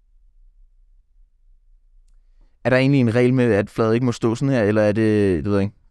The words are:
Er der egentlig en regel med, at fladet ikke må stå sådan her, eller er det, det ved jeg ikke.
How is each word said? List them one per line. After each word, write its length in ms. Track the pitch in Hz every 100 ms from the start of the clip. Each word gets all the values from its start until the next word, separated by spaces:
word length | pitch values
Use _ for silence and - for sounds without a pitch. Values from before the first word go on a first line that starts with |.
| _ _ _ _ - _ - _ _ _ _ _ - _ _ _ _ _ _ _ _ - _ _ _ _
Er 60 | 120
der 60 | 127
egentlig 240 | 131 139
en 140 | 120
regel 200 | 120 123
med, 180 | 131 120
at 180 | 101 104
fladet 240 | - 113
ikke 120 | 117 127
må 60 |
stå 220 | 113 120
sådan 200 | 117 139
her, 80 | 131
eller 200 | 101 107
er 100 | 104
det, 440 | 104 110 107 98 87
det 80 |
ved 80 | 101
jeg 80 | 101
ikke. 120 | 98 - _